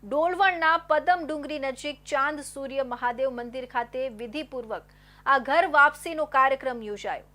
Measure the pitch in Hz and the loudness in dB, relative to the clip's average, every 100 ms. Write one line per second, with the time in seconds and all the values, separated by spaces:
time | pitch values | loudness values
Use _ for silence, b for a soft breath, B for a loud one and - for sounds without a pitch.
0 | 208 269 330 359 392 349 320 330 330 302 | -2 0 0 4 2 4 2 2 2 0
1 | 302 359 294 302 269 302 269 262 294 285 | 4 0 0 -6 -6 -4 -4 -6 -8 -10
2 | - 285 277 302 277 - 269 269 262 240 | -4 0 0 -2 -10 -10 -6 -4 -4 -2
3 | 247 240 269 247 240 247 254 247 240 254 | -4 -2 -4 -4 -10 -10 -6 -6 -4 -6
4 | 262 214 240 285 302 262 226 220 - b | -6 -6 -10 -8 -8 -10 -8 -10 -10 b
5 | b b - 269 254 302 370 294 285 302 | b b 2 2 4 2 4 8 6 6
6 | 339 320 302 269 269 269 262 247 214 208 | -8 -4 0 4 4 2 -2 -6 -8 -8
7 | 208 156 - | -6 -8 -10